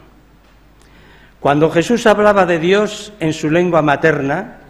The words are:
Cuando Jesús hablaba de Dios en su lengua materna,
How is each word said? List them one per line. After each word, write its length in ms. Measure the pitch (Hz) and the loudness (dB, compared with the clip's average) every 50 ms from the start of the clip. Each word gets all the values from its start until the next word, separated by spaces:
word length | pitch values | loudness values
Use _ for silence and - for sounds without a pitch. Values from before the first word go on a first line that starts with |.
| - _ _ _ _ _ _ _ _ _ _ _ _ _ _ _ _ _ _ - - - - - - - _ _ | -20 _ _ _ _ _ _ _ _ _ _ _ _ _ _ _ _ _ _ -20 -20 -20 -20 -20 -20 -20 _ _
Cuando 300 | - 139 143 147 160 160 | -2 0 0 2 0 0
Jesús 360 | 165 170 160 - 240 226 - | 0 0 0 0 -2 0 2
hablaba 400 | 220 208 202 208 208 202 196 185 | 2 2 4 4 4 4 4 2
de 140 | 170 175 160 | 2 0 -2
Dios 520 | 160 180 196 208 214 202 208 - - - - - | 0 0 0 0 0 -2 -6 -12 -16 -18 -10 -6
en 140 | 165 156 | -6 -4
su 180 | 156 - 160 151 | -4 -4 -4 -2
lengua 320 | 156 175 180 180 170 156 | 0 0 0 2 0 0
materna, 800 | 147 147 139 - 165 160 151 143 135 139 147 180 220 - - - - | 2 2 0 2 2 0 0 0 -2 -4 -4 -6 -6 -10 -14 -20 -20